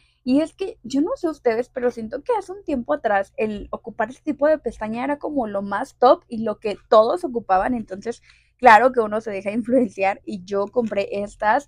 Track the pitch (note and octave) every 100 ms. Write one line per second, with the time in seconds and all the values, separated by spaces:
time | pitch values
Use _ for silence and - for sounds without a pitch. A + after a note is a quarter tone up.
0 | _ _ B3+ C4+ D#4+ - F#4+ - A3 C4+
1 | F4 C5+ E4 D4+ A#3+ A3+ B3 - A#3+ A#3
2 | A3 - - A4+ F#4 G4+ G4 C#4 A#3 D4
3 | A3+ G3+ G3+ - G#3+ G#3 - - - -
4 | A3 B3+ - - D4 D4+ A#3+ - G#3+ A3+
5 | C4 C#4+ D#4+ C#4+ A3 G3+ G3+ G3+ C4+ -
6 | F#3 - - A3+ A3 G#3+ G#3+ F#3 - A3
7 | A3 F4 D#4+ A#3 G#3 F#3 A3 A#3+ G#3 F#3+
8 | A3 - _ _ _ _ B3 G#3+ B3+ B3+
9 | G#3+ G#3+ A3 G3 G3+ A3 A3+ C4 A#3 F3+
10 | F#3+ G#3 - G#3+ F3+ G3 G3+ B3 A3+ G3+
11 | G3 G3+ G3+ - G#3+ B3